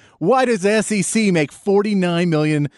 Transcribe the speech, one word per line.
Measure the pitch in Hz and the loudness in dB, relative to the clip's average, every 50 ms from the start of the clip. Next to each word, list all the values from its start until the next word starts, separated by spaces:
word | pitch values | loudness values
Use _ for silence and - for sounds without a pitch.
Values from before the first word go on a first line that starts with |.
| - - _ - | -20 -20 _ -4
why | 151 185 262 262 262 | 0 0 2 2 2
does | 247 233 175 | 0 0 0
the | 175 202 | 0 0
S | 214 220 - - | 0 0 0 0
E | 214 202 | -2 -2
C | 170 - - 226 220 196 | -2 -2 0 0 0 2
make | 175 160 151 - | 2 0 0 -2
forty-nine | - - - 208 196 202 208 220 208 190 180 175 170 170 180 175 | -6 -8 -4 0 0 0 0 0 0 -2 0 -2 -2 -2 0 0
million | 156 151 151 151 151 147 147 139 _ | 0 0 0 0 0 -2 -2 -4 _